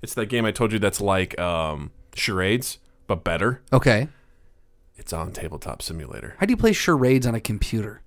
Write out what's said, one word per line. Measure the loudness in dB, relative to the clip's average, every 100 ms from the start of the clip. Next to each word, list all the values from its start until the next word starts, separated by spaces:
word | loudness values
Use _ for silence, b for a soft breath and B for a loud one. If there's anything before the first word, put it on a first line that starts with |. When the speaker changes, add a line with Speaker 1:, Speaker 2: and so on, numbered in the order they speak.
Speaker 1:
It's | -10
that | -6 -2
game | 2
I | 0
told | 2 2
you | 2
that's | 0 0
like, | 0 2 0 -2
um, | -2 0 -2 -4 -8 -14 -18
charades, | -8 -4 0 2 0 -2 -10 -16 _ _
but | -4
better. | -2 0 0 -2 2
Speaker 2:
Okay. | 2 4 2 0 -8 _ _ -20 _ _ _ _ -20
Speaker 1:
It's | -10
on | -8 -6
Tabletop | -8 -10 -10 -12 -10
Simulator. | -10 -10 -12 -12 -14 -4
Speaker 2:
How |
do | 0
you | 2
play | 4
charades | 2 2 4 6 4 4
on |
a | -2
computer? | -2 -2 0 -2 -4 -8